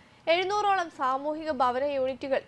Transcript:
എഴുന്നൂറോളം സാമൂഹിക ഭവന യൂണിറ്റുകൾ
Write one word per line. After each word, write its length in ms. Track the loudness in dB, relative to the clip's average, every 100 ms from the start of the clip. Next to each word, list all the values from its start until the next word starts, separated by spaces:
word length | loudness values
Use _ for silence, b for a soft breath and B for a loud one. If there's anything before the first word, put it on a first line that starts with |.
| B B 0
എഴുന്നൂറോളം 600 | 2 2 0 2 2 0
സാമൂഹിക 600 | -2 -2 0 -2 -4 -4
ഭവന 340 | 0 2 2
യൂണിറ്റുകൾ 560 | 0 0 -2 -2 -2 -2